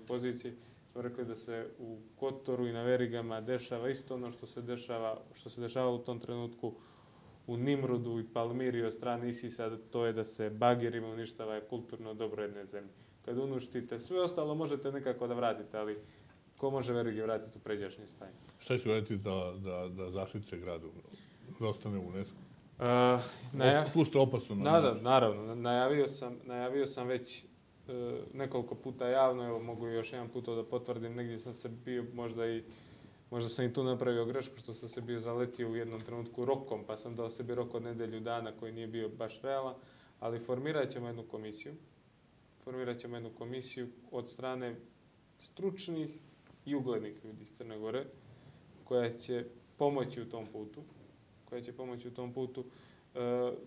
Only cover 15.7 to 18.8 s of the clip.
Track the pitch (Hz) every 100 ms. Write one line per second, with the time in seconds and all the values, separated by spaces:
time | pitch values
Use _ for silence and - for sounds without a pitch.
15.7 | 110 107 104 - - - - - - 139
16.7 | 135 123 120 117 110 110 110 110 104 110
17.7 | 104 95 92 104 - 95 - - - -
18.7 | 123